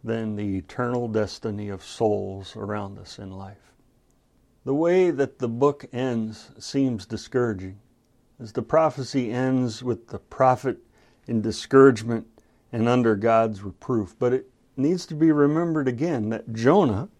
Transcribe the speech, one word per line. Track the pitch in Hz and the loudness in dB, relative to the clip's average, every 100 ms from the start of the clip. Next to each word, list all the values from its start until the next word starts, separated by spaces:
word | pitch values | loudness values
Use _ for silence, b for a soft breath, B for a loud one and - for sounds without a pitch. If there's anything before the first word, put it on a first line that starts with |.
than | 113 113 110 104 | -6 -6 -6 -6
the | 104 95 | -4 -6
eternal | 92 - 123 123 120 | -8 -6 -4 -4 -2
destiny | 110 104 - 117 104 104 | -2 -2 -6 -8 -8 -10
of | 95 | -12
souls | - - 110 104 98 95 95 | -14 -2 0 0 -4 -10 -14
around | 110 104 104 101 101 | -12 -8 -8 -8 -14
us | 95 - | -18 -16
in | 101 | -16
life. | 95 98 98 _ _ _ _ _ _ _ _ _ _ | -14 -16 -20 _ _ _ _ _ _ _ _ _ _
The | - | -4
way | 139 170 180 180 | 0 2 4 2
that | 139 139 - | 2 -2 -2
the | 120 | -6
book | 117 139 143 - | 2 0 0 -10
ends | 123 131 117 110 110 - - | -4 -2 -2 -4 -8 -20 -18
seems | - 139 135 113 - | -6 -2 0 -2 -8
discouraging, | 110 - 127 120 101 95 98 _ _ _ _ _ _ | -10 -4 -2 0 -2 -8 -16 _ _ _ _ _ _
as | 113 | -10
the | - | -8
prophecy | 113 160 160 151 127 143 120 | 0 2 2 -2 -6 -4 -2
ends | 123 131 131 123 110 | -2 0 0 -2 -4
with | 127 117 - | -6 -6 -8
the | 101 | -16
prophet | _ - 131 127 131 - _ b b b b | _ 2 2 2 -2 -6 _ b b b b
in | 117 | -2
discouragement | 107 107 - 135 135 113 113 117 110 _ b b b | -2 -6 4 10 10 8 -4 -6 -8 _ b b b
and | - 117 | -2 2
under | 123 117 104 | 4 4 2
God's | 113 113 113 101 | 4 4 2 -2
reproof. | 101 - - 120 95 _ | -12 -14 -4 -2 -2 _
But | 123 | 0
it | 127 - _ _ - | 0 -4 _ _ -4
needs | 139 180 - | -2 -2 -4
to | |
be | 151 160 | 2 4
remembered | 151 143 156 170 156 131 | 6 4 4 0 0 -2
again | 120 165 143 107 | -2 -2 -2 -4
that | 110 - | -6 -8
Jonah | 110 120 185 160 98 180 _ | 0 4 6 4 0 -4 _